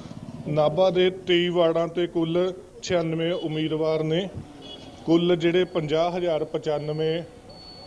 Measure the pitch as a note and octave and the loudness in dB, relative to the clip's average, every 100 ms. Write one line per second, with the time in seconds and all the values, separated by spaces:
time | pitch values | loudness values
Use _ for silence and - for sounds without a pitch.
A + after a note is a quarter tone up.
0 | - - - - - D3+ D3+ D#3 F#3+ F3+ | -14 -14 -14 -12 -4 2 2 4 2 4
1 | F#3 F#3 - F3 F3 F3 E3 E3 E3+ E3+ | 2 2 2 2 4 4 4 2 0 -2
2 | E3+ E3+ D#3+ E3+ F#3 F3+ - - - F3+ | -2 0 0 2 0 -4 -14 -12 -2 0
3 | E3 D#3+ E3 F3+ D#3+ D#3 D#3 D#3 D#3+ D#3 | 0 0 -2 -2 -4 -2 -2 0 0 0
4 | D#3 E3 G3 - - - - - - - | 0 0 -2 -8 -14 -16 -18 -16 -18 -6
5 | - E3+ F3 F3 E3+ F3 F3+ F3+ D3+ D#3 | 2 4 4 2 4 2 2 -2 0 2
6 | F3 F3+ F3 D#3 D#3 D#3+ D#3 D3 D3+ D#3 | 0 0 0 0 -2 -4 -2 -4 -4 -2
7 | D#3 E3 D#3 - - - - - | -2 -2 -6 -14 -20 -20 -20 -20